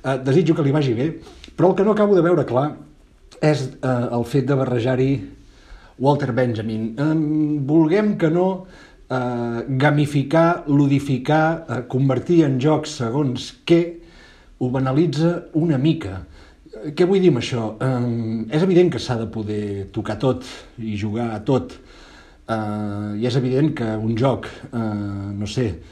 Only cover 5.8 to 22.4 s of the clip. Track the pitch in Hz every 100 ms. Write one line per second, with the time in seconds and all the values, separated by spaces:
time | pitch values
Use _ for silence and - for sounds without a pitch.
5.8 | - - 135 143 135 117 123 110 110 110
6.8 | 113 113 151 160 151 156 151 151 131 160
7.8 | 156 196 214 190 160 175 185 185 - -
8.8 | - - - 127 123 120 120 117 139 131
9.8 | 147 147 143 147 - 160 165 175 151 143
10.8 | 139 139 - 123 - 156 160 165 - 120
11.8 | 120 131 139 123 143 170 147 131 147 151
12.8 | - - 117 135 143 - - - - 170
13.8 | 170 - - - - - - - 127 131
14.8 | 131 135 170 135 170 175 - 160 165 131
15.8 | 151 143 98 92 - - - - - -
16.8 | 151 147 180 196 180 120 - 120 110 107
17.8 | 131 127 123 117 113 113 110 151 190 175
18.8 | 180 113 - 117 110 110 104 104 104 98
19.8 | 95 113 110 107 135 127 - - - -
20.8 | 110 104 104 107 117 107 123 127 - -
21.8 | - - - - - -